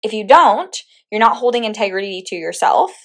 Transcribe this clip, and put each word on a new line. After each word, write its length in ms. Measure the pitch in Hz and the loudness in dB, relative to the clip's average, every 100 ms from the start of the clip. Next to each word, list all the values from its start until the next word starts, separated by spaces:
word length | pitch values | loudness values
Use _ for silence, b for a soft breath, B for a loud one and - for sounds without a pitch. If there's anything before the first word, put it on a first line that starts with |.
If 100 | 214 | -6
you 140 | 214 196 | -8 4
don't, 500 | 330 294 214 370 - - b _ | 6 6 2 -4 -12 -16 b _
you're 100 | 214 | -2
not 160 | 226 233 | -2 0
holding 260 | 247 240 | -2 -2
integrity 600 | 226 214 202 190 202 185 185 | -6 -4 -4 -4 -8 -10 -10
to 80 | |
yourself 560 | 180 165 175 - - - - | -10 -10 -2 0 2 0 -4